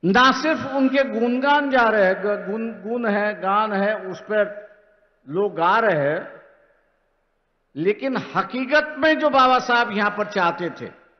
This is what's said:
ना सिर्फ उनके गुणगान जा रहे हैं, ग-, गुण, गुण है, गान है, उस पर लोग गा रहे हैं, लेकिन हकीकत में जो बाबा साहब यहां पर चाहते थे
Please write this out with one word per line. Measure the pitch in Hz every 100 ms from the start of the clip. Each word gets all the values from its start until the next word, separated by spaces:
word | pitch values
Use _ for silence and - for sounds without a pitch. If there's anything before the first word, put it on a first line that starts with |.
| 165
ना | 196 254
सिर्फ | 262 311 311 262
उनके | 269 262 269 254 220
गुणगान | 240 247 277 294 285
जा | 262 226
रहे | 214 185
हैं, | 185
ग-, | 202 202 180
गुण, | 214 226
गुण | 214 196 240 233
है, | 202 208 208
गान | 185 202 220
है, | 196 202 214 185
उस | 180
पर | - 214 202 - - _ _ _ _ _ 127
लोग | 160 202 165
गा | 170 214
रहे | 226 160 139
हैं, | 160 196 - - _ _ _ _ _ _ _ _ _ _ _ _ 135
लेकिन | 170 208 269 240
हकीकत | - 180 185 247 254 294 302 -
में | 311 311
जो | 302
बाबा | 269 254 254
साहब | 254 240 233
यहां | 202 208
पर | 208 208
चाहते | 196 175 175 170
थे | - 110 - _ _